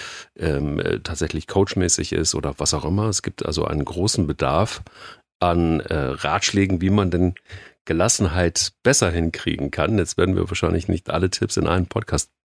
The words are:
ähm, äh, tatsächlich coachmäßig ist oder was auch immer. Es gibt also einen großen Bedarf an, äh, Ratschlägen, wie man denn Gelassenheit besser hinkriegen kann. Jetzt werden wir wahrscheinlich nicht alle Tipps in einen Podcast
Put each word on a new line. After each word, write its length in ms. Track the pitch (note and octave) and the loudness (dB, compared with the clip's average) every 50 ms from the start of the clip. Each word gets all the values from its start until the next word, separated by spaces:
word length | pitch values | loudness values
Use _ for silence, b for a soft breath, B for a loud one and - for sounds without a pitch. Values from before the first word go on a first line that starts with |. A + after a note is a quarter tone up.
| B B B B B B B | B B B B B B B
ähm, 420 | - E2 D#2+ C#2+ C#2 D2 D2 C#2+ - | -4 -2 -2 0 0 -2 -2 -2 -2
äh, 200 | G1+ G1+ - - | -2 -2 -2 -4
tatsächlich 460 | - - D#2+ - E2+ D#2+ - D#2 - | -4 -6 -4 -4 -4 -4 -4 -6 -6
coachmäßig 640 | - - G2 G2 - - G2 F2+ E2 - - E2+ - F2 | 0 2 2 2 2 2 0 0 2 0 0 -2 -2 -2
ist 200 | E2 D#2+ - - | 0 0 0 -2
oder 200 | C#2 C#2+ C#2+ C#2 | -2 -4 -4 -4
was 160 | - D2 - D#2 | -4 -2 -2 -2
auch 120 | C#2+ C2+ | -2 0
immer. 200 | D#2 F#2+ G#2 G#2+ | 0 0 0 0
Es 140 | A2 G2 - | 0 -2 -2
gibt 240 | - - - - - | -4 -6 -6 -6 -6
also 200 | - D#2 D#2+ - | -4 -2 -2 -2
einen 180 | - D#2 D2+ C#2 | 0 0 -2 -4
großen 420 | - - E2+ F#2+ A2 - - E2 | -4 -2 -2 0 0 2 0 0
Bedarf 540 | D2 C#2+ - C#2+ C2 D2 E2+ A2 - - - - B B B B B B B B _ _ - | 0 0 -2 0 2 2 2 2 0 -2 -8 -14 B B B B B B B B _ _ 0
an, 420 | F2+ F2 E2+ E2+ E2+ D#2+ D#2+ D2+ | 0 2 2 4 4 2 2 0
äh, 120 | - - E2+ | 0 -2 -2
Ratschlägen, 840 | D2+ C2+ C2 C#2 - - C#2+ E2+ F#2+ - - G#2 G2+ G2 F#2+ F#2+ D#2+ | -2 -2 -2 -4 -2 -2 -2 0 0 0 0 2 2 2 2 2 0
wie 80 | F#2 F#2+ | 2 2
man 220 | G2+ G#2 G2 F2 | 4 4 2 2
denn 240 | F2+ F2 F#2 F2 F2+ B B B B B B B B B B | 2 2 2 2 0 B B B B B B B B B B
Gelassenheit 880 | - E2 E2 F#2+ A#2 - - G2+ E2 D#2+ F#2 F2 E2+ - - - - - _ - | -2 0 2 2 2 2 2 2 2 2 2 2 2 2 0 -4 -4 -4 _ 2
besser 260 | C3 - - A2 F2 | 2 4 4 2 2
hinkriegen 600 | E2 E2+ E2 D#2+ - - - - - - - - | 2 2 0 0 -2 -4 -4 -4 -2 -2 -4 -4
kann. 260 | - - D2+ D#2+ A2+ | -2 0 0 2 2
Jetzt 200 | G2 E2 - - | 2 0 0 0
werden 180 | - F2+ F#2 F#2 | 0 2 2 2
wir 140 | F#2 F2 F2+ | 0 0 -2
wahrscheinlich 380 | F#2 - F2+ E2+ E2+ E2+ E2+ | -2 0 0 0 0 0 0
nicht 220 | - F2 E2+ - - | 0 -2 -2 -2 -2
alle 200 | D#2 F2 F#2+ F#2 | -2 0 0 0
Tipps 280 | - - - - - | 0 -2 -2 -2 0
in 100 | - E2+ | 0 0
einen 200 | D#2+ F2 F#2 F2+ | 2 2 2 0
Podcast 440 | - - - - - - C#3+ - - _ _ _ | 0 -2 -4 -2 -2 -2 -2 -2 -4 _ _ _